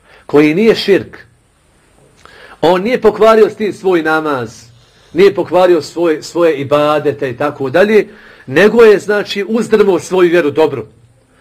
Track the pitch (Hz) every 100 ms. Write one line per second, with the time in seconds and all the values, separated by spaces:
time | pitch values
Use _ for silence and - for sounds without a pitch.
0 | _ _ - 143 151 170 226 - - 165
1 | - - _ _ _ _ _ _ _ _
2 | _ _ _ - - - 156 185 214 254
3 | 214 214 220 220 202 - 208 - 185 175
4 | 156 156 156 131 113 - - _ _ _
5 | _ 151 196 131 127 175 185 165 - 165
6 | 170 147 - 165 170 139 131 147 147 151
7 | 139 123 135 120 147 - 135 165 208 214
8 | - - - - - 139 214 226 220 185
9 | 185 208 - 196 196 226 214 214 196 165
10 | - 185 175 175 147 143 156 127 110 _
11 | _ _ _ _